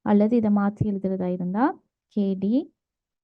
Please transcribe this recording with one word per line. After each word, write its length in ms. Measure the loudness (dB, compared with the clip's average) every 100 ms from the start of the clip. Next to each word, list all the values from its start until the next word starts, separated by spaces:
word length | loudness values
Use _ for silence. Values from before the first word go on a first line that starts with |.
அல்லது 360 | 4 4 4 2
இதை 140 | 2
மாற்றி 400 | 2 0 -2 -4
எழுதுறதா 340 | -2 -4 -4
இருந்தா 560 | -4 -4 -4 0 -2 -2 _ _ _
கே 280 | -4 -2
டி 400 | -2 0 -2 -2 _ _ _ _ _